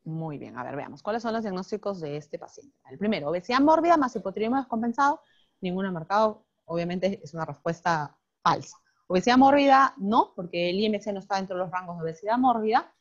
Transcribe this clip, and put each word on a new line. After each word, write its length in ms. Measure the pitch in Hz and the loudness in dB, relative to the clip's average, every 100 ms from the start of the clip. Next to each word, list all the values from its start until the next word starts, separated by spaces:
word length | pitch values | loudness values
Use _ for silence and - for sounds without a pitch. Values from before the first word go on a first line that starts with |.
Muy 360 | - 160 160 143 | -8 -8 -8 -10
bien, 180 | 117 113 | -12 -12
a 80 | |
ver, 120 | 127 135 | -10 -10
veamos. 260 | 127 131 | -10 -10
¿Cuáles 200 | - 226 | -6 -4
son 120 | 226 | -4
los 80 | 226 | -4
diagnósticos 580 | 220 185 190 208 202 196 | -4 -8 -8 -8 -6 -8
de 160 | 156 147 | -8 -10
este 220 | 147 - | -10 -14
paciente? 360 | - - - _ _ | -16 -20 -20 _ _
El 80 | - | -6
primero, 300 | 202 196 143 | -4 -2 -2
obesidad 320 | 175 180 247 | -6 -2 2
mórbida 360 | 285 320 330 330 | 4 4 4 4
más 200 | 262 226 | 2 -4
hipotiroidismo 400 | 190 190 220 262 | -8 -4 -2 -2
descompensado. 640 | 254 226 233 233 277 311 _ _ _ _ | -2 -4 -4 2 2 0 _ _ _ _
Ninguno 320 | 185 180 190 | -6 -4 -4
marcado. 540 | 175 156 202 220 214 _ _ | -6 -2 2 2 0 _ _
Obviamente 560 | - 170 170 185 185 202 | -8 -4 -4 -2 -2 -4
es 120 | 151 | -10
una 100 | 165 | -10
respuesta 720 | 160 165 - 165 180 165 143 _ _ _ | -8 -6 -6 -2 -2 -2 -2 _ _ _
falsa. 340 | 170 151 - - _ _ _ | 0 0 -4 -18 _ _ _
Obesidad 280 | 180 185 247 | 0 4 6
mórbida, 560 | 269 285 277 269 269 - | 6 6 6 6 6 0
no, 340 | 196 233 403 - | 0 2 2 -2
porque 340 | 180 175 175 | -6 -2 0
el 60 | 185 | 0
I 100 | 214 | 0
M 140 | 208 | -2
C 120 | 208 | -4
no 60 | 196 | -8
está 160 | 185 | -4
dentro 220 | 196 190 180 | -4 -4 -6
de 80 | |
los 60 | 185 | -4
rangos 240 | 180 180 175 | -6 -8 -8
de 80 | |
obesidad 340 | 160 165 202 240 | -8 -8 -2 2
mórbida. 560 | 262 226 214 240 339 _ | 2 2 2 0 -2 _